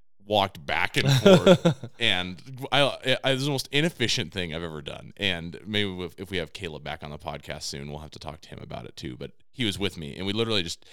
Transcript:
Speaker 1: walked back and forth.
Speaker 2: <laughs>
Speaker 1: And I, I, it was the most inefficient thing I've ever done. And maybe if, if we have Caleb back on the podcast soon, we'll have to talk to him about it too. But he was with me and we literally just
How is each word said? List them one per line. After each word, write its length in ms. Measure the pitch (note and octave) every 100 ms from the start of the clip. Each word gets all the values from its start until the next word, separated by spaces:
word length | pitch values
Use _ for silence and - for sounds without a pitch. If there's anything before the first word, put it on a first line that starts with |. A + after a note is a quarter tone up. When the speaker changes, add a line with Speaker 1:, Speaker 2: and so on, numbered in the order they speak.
| - -
Speaker 1:
walked 400 | G2+ G#2 G2 -
back 320 | C#2 D#2 F2+ D3
and 140 | C3+
forth. 760 | C3+ G3+ F#3 G3 F3+ E3+ C3+ A#2
Speaker 2:
<laughs> 40 | -
Speaker 1:
And 400 | A#2 F#2 F2+ F2+ B2 C3 C3+
I, 80 | C3+ C3+ F2+ C3 B2+
I, 80 | C3
it 40 |
was 100 | C3
the 60 | C#3+
most 180 | C3+ -
inefficient 640 | C#3+ E3 - A#2 - D#2+
thing 220 | F#2 F2
I've 80 | D#2
ever 180 | E2+ D#2
done. 320 | C#2+ - - -
And 420 | G2 E2+ E2+ - G2
maybe 240 | G#2 G2+ F2+
if, 120 | F2 -
if 140 | F2+
we 80 | F#2
have 160 | D#2
Caleb 280 | - F2 D2
back 200 | C#2+ D2+
on 60 | D2+
the 80 | D2+
podcast 460 | D2+ D2 D2 D2
soon, 260 | - D2 C#2+
we'll 80 | D2
have 120 | D2+
to 60 | -
talk 220 | D2+ D2
to 80 | -
him 120 | -
about 240 | - - -
it 100 | -
too. 200 | C2+ B1
But 140 | - - -
he 140 | - A2
was 120 | F#2+
with 200 | G2 -
me 180 | D2 -
and 80 | F#2+
we 60 |
literally 300 | G#2+ A2+ G#2+
just 240 | E2+ - -